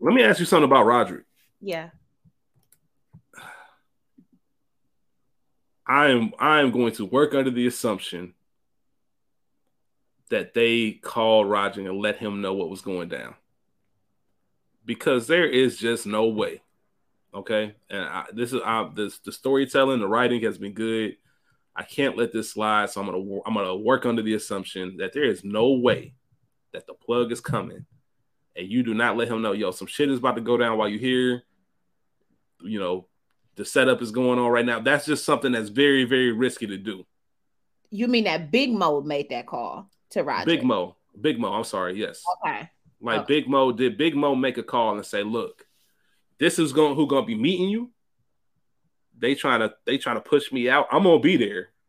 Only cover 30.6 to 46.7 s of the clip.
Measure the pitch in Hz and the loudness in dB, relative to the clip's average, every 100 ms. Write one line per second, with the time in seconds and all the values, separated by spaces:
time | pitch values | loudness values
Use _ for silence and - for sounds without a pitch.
30.6 | 117 110 104 107 127 127 127 123 - _ | 2 0 -2 -2 -2 0 0 -2 -8 _
31.6 | _ _ _ _ _ _ _ _ _ _ | _ _ _ _ _ _ _ _ _ _
32.6 | 92 107 90 92 - _ _ _ _ - | -10 -6 -4 -4 -8 _ _ _ _ -14
33.6 | 101 143 131 120 120 117 127 123 120 120 | -2 2 4 2 -2 -2 0 2 2 2
34.6 | 120 117 117 143 151 143 - 143 135 120 | 2 0 2 0 0 -4 0 0 0 -2
35.6 | 107 110 143 135 120 131 123 110 127 - | -2 2 4 4 2 2 2 2 -2 -2
36.6 | 104 98 98 95 - _ _ _ _ _ | -8 -8 -8 -10 -16 _ _ _ _ _
37.6 | _ _ _ 202 240 240 202 165 151 220 | _ _ _ -4 0 2 2 -2 0 0
38.6 | 269 214 165 147 147 143 143 120 - 135 | 0 0 2 0 -2 -6 -4 -8 -8 -8
39.6 | 104 101 - _ _ 202 147 98 113 160 | -8 -12 -16 _ _ -6 -2 -2 0 2
40.6 | 123 104 90 - _ - 151 117 107 104 | 2 0 -2 -10 _ -4 -2 0 -2 -4
41.6 | 117 98 90 95 90 - - 180 175 110 | -4 -4 -4 -4 -8 -6 -8 -6 -6 -8
42.6 | 160 _ _ _ 117 113 139 147 127 139 | -12 _ _ _ -4 -4 2 0 2 2
43.6 | 131 113 127 104 165 143 143 131 131 120 | 2 2 -2 0 0 0 0 0 -2 -4
44.6 | 113 123 110 104 - 104 104 117 95 - | -4 -2 0 -2 -6 -6 -4 -4 -6 -12
45.6 | _ _ _ _ _ _ _ _ 160 170 | _ _ _ _ _ _ _ _ 0 2
46.6 | 156 | 0